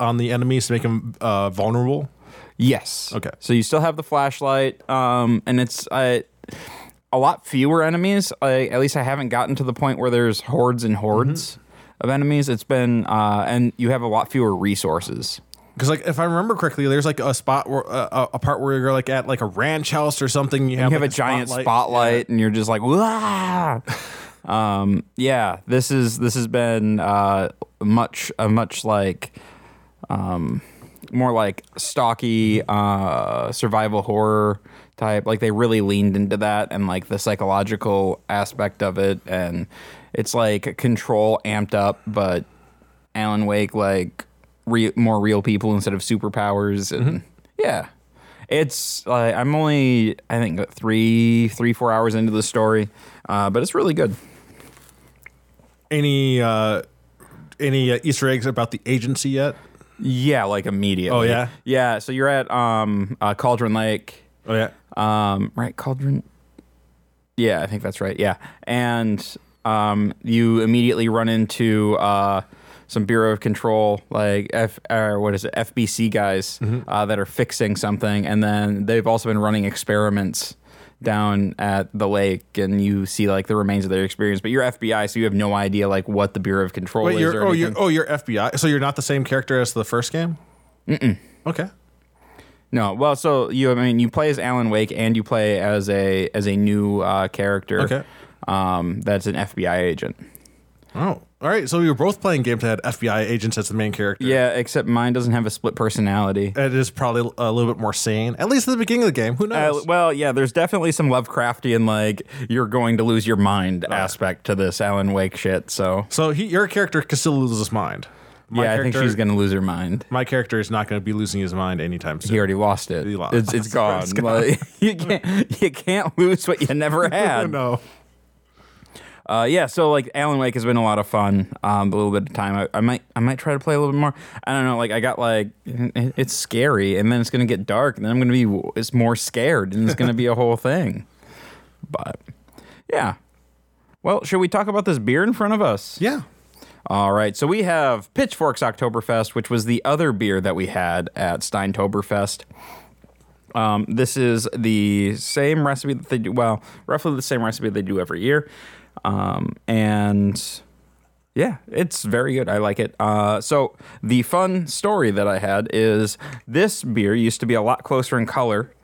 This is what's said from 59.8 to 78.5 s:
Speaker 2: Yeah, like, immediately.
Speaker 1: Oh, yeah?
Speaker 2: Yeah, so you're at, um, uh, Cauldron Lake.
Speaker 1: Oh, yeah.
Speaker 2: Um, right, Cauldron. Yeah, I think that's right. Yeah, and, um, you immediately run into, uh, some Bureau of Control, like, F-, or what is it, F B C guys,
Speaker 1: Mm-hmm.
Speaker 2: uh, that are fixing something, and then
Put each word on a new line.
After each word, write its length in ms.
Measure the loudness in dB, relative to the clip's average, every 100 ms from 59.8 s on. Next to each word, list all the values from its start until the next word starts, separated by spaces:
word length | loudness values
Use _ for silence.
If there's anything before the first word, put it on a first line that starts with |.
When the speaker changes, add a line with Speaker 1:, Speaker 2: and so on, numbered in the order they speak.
| -20 -8
Speaker 2:
Yeah, 460 | -4 0 2 2 2
like, 200 | 0 -2
immediately. 520 | -2 0 0 2 2
Speaker 1:
Oh, 40 |
yeah? 280 | 2 2 -2 -8
Speaker 2:
Yeah, 360 | -2 2 2 0
so 120 | -4
you're 160 | -2 2
at, 220 | 2 0
um, 640 | 0 2 2 0 0 -2 -2
uh, 140 | -2 0
Cauldron 380 | 0 2 0
Lake. 500 | 0 0 -2 -6 -20 _ _ -4
Speaker 1:
Oh, 80 | -2
yeah. 160 | -2 -6 _ -2
Speaker 2:
Um, 540 | 0 2 0 0 -4 -4
right, 200 | -6 -6
Cauldron. 480 | -8 -4 -2 -2 -4 _ _ -20 _ _ _ _ _ _ _ -2
Yeah, 240 | 0 0
I 60 | -2
think 160 | -6
that's 180 | -6 -6
right. 180 | -6 0
Yeah, 180 | -2 -2 -8 -16
and, 600 | -4 -2 0 0 0 -2 -6 -16 -20 _ -2
um, 480 | 0 2 2 0 -4
you 380 | 0 2 4 4
immediately 480 | 4 4 4 2 2
run 200 | 2 2
into, 680 | 0 0 0 2 2 2 2
uh, 440 | 2 2 2 0 -4 -16 -20 -20 -8
some 180 | -4 0
Bureau 260 | 2 2
of 80 | 0
Control, 600 | -2 -2 0 2 2 0 -4
like, 400 | -2 0 0 -2
F-, 260 | -2 -2 -4 -2
or 300 | 0 0 0
what 140 | 0 0
is 100 | -2
it, 60 |
F 200 | -4 -4 -2
B 100 | -2
C 240 | 0 0
guys, 500 | 2 2 0 -2 -4
Speaker 1:
Mm-hmm. 280 | -4 -4 -2
Speaker 2:
uh, 160 | -2 0
that 140 | 0
are 60 | -2
fixing 500 | -2 -4 0 -2 0
something, 500 | -2 -2 0 0 0
and 180 | 0
then 440 | 2